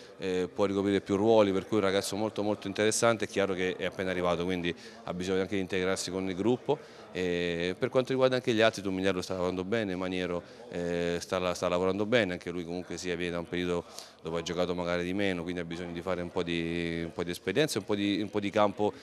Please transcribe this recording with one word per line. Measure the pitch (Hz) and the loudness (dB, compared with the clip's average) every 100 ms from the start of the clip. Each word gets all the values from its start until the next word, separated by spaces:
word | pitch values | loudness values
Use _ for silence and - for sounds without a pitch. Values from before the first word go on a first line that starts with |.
| - - | -20 -8
eh, | 95 90 90 | -2 0 0
può | - 98 | 2 2
ricoprire | 98 98 98 | 4 4 2
più | - 98 | 2 2
ruoli, | 110 110 104 | 6 6 6
per | 95 90 | 4 2
cui | 110 | 2
è | |
un | 95 | 4
ragazzo | 98 - 98 | 2 0 -2
molto, | 107 - | -2 -2
molto | 104 104 98 | -2 -2 -4
interessante, | 95 107 - 117 113 101 | 0 2 4 4 4 0
è | |
chiaro | 98 98 | 0 2
che | 92 92 - | 2 0 0
è | 90 | -4
appena | - 92 | -2 -2
arrivato, | 90 87 85 90 | 0 2 2 0
quindi | 90 85 82 - - | 0 -2 -4 -10 -14
ha | - | -8
bisogno | 90 90 95 | -4 0 0
anche | 92 98 | 0 -2
di | |
integrarsi | 92 95 90 95 - | -2 0 0 0 -2
con | 92 95 | -4 -2
il | 90 | 0
gruppo. | 104 123 - 143 - - - | 2 2 0 -2 -4 -18 -10
E | 90 90 87 87 85 87 90 | -4 0 0 0 0 -2 0
per | 123 | 0
quanto | 131 127 | 0 0
riguarda | 131 131 127 | 2 4 2
anche | 127 | 2
gli | 110 | 4
altri, | 110 104 | 4 4
Tuminello | 95 95 95 92 | -2 2 2 2
sta | - | -2
lavorando | 95 90 90 92 | 0 0 0 -2
bene, | 113 104 92 | -2 0 -2
Maniero, | 92 92 90 87 - - - | -2 -2 -2 -2 -6 -18 -10
eh, | 87 87 87 85 85 | -4 -2 0 0 -2
sta | - 92 | -2 -2
la-, | 90 | 0
sta | 87 90 | 0 0
lavorando | 87 92 98 107 | 2 2 0 2
bene, | 120 95 | 2 2
anche | 87 87 | -2 -4
lui | 87 | -6
comunque | 85 90 85 85 | -4 -6 -6 -6
sia, | 90 85 | -4 -2
viene | 90 | -2
da | 85 | -2
un | 85 | -2
periodo | 87 90 87 - - - - | -2 0 0 -2 -14 -16 -12
dove | 82 82 | -6 -4
ha | |
giocato | 85 87 90 | -4 -2 -2
magari | 90 87 87 | -2 -2 -2
di | 87 | -2
meno, | 98 98 90 | 0 0 -2
quindi | 85 87 | -4 -6
ha | 85 | -6
bisogno | 85 87 | -6 -6
di | 85 | -6
fare | 87 87 | -4 -4
un | 87 | -2
po' | 92 | -4
di, | 85 85 82 85 85 82 | -2 -2 -2 -2 -2 -4
un | 82 | -4
po' | - | -4
di | 87 | -4
esperienza, | 87 - 104 156 113 | -4 -2 0 0 0
un | |
po' | 95 101 | -2 0
di, | 101 95 | 0 0
un | 101 | 0
po' | 104 | -2
di | 101 | 0
campo | 107 104 95 104 - | 4 4 4 0 -2